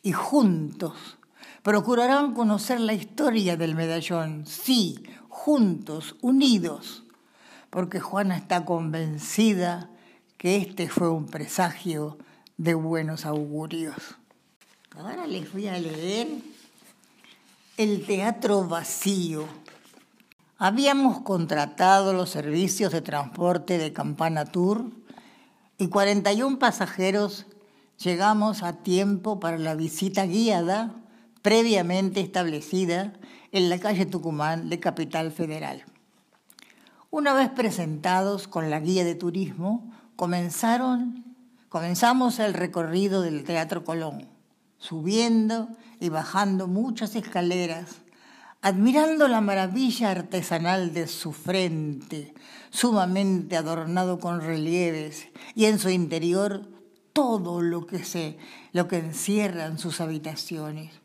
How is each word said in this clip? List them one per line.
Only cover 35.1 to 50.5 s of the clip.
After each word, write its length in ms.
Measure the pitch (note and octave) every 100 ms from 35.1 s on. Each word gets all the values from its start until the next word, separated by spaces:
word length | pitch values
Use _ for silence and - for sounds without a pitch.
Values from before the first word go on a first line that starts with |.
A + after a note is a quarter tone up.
| E3 D#3+
Federal. 520 | D#3+ E3 D#3 D3 C3+ - _ _ _ _ _ _ - - _ - _ _
Una 240 | D#4 C#4+
vez 160 | C4+ C4
presentados 1000 | C4 A3+ E3+ E3 D3+ F3+ F#3 G3 G3+ G3
con 220 | E3+ D#3+
la 100 | D3+
guía 240 | D#3 F#3
de 120 | E3+ E3
turismo, 760 | F3 F3 F3+ C#3+ F3+ A#3 - - - -
comenzaron, 1200 | F3 F3 E3+ D3+ A3+ A#3+ B3+ B3 B3 B3 - - _ _ _
comenzamos 720 | E3+ E3+ F3+ A#3+ B3+ B3+ -
el 160 | G#3+
recorrido 680 | F#3 F3+ F3 D#3+ F3 G3 F#3+
del 240 | F3 D3+
Teatro 400 | C#3 E3+ E3 F3+
Colón, 420 | E3+ E3 D#3+ E3+ - _ _ _ _ _
subiendo 880 | - D#3+ D#3+ G#3+ A#3 A3+ G#3+ A3+ A3+ - - -
y 80 | F3
bajando 600 | D#3 D#3 F#3+ G3+ F#3+ F#3
muchas 460 | F#3 B3+ A3+ G#3+ G#3+
escaleras, 800 | - F#3 F3 F3+ F3 E3 F3 - - _ - - - -
admirando 640 | F#3+ F#3+ A3 C4+ D#4 D#4 C#4+
la 140 | A#3
maravilla 680 | G3+ G3 F#3+ G3+ C4 - A3
artesanal 840 | F#3 E3+ F#3 -